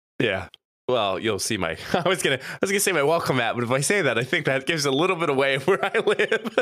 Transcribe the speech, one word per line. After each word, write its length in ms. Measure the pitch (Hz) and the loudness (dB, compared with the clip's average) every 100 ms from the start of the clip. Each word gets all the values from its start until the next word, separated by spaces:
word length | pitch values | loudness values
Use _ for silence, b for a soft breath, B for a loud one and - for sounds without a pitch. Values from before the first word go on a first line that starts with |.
| _ - | _ -2
Yeah. 280 | 120 95 90 - _ _ - | -2 -2 -6 -16 _ _ -2
Well, 300 | 123 101 90 | 0 0 0
you'll 200 | 107 95 | -2 -2
see 180 | - 104 | -2 -2
my, 200 | 85 78 - | -2 -4 -4
<laughs> 60 | |
I 160 | 185 175 | 0 0
was 140 | 185 | 0
gonna, 160 | 165 131 | 0 0
I 180 | - - | -4 -4
was 100 | 196 | -2
gonna 100 | 202 | 0
say 120 | 202 | 0
my 100 | 165 | 2
welcome 340 | 139 165 - 131 | 2 2 2 0
mat, 180 | 113 107 | 0 -2
but 80 | |
if 60 | 120 | -2
I 100 | 135 | 0
say 220 | 143 202 | 2 2
that, 160 | 143 113 | 2 0
I 60 | |
think 220 | 127 170 147 | 0 -2 0
that 200 | 135 131 | -2 -2
gives 180 | 165 139 | -2 0
a 40 | |
little 260 | 135 180 170 | 2 2 0
bit 120 | 160 | 0
away 280 | 135 139 135 | 2 2 2
<laughs> 60 | |
where 200 | 147 196 | 0 0
I 140 | 196 226 | 0 0
live. 560 | 196 208 208 220 220 - | 0 0 0 -2 -2 -2